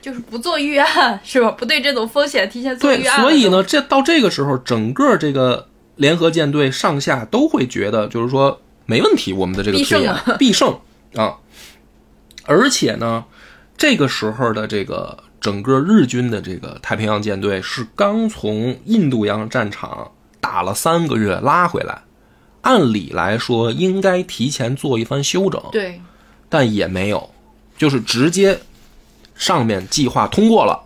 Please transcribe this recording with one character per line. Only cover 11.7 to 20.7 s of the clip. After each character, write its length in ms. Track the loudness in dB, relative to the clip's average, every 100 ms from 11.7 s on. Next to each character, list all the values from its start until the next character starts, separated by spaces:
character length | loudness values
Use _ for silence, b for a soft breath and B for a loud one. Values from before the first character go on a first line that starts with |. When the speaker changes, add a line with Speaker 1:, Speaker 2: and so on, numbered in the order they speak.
| B _ _ _ _ _ -20
Speaker 2:
而 240 | 0 2 4
且 260 | 2 -2 -2
呢， 280 | -4 -4 -8 B B B B 0
这 180 | 2 2
个 100 | 0
时 240 | 0 -6
候 220 | -2 -2
的 140 | -2 -4
这 180 | -4
个 320 | -4 -6 -8 -14 -20 _
整 220 | -6 -6
个 180 | 0 0
日 260 | 4 4 4
军 240 | 0 -2
的 120 | -4
这 140 | -6 -10
个 220 | -12 -14
太 120 | -8
平 120 | -4 -2
洋 160 | -2
舰 180 | -2 -4
队 220 | -2 -4
是 240 | -6 -10 -10 -2
刚 320 | 0 0 -2
从 480 | -4 -4 -2 -4 -6
印 240 | 0 2 2
度 160 | 0
洋 240 | 0 -2 -4
战 220 | -4 -4
场 420 | -8 -12 -12 -14 _ _ _
打 220 | -6 -4
了 140 | -4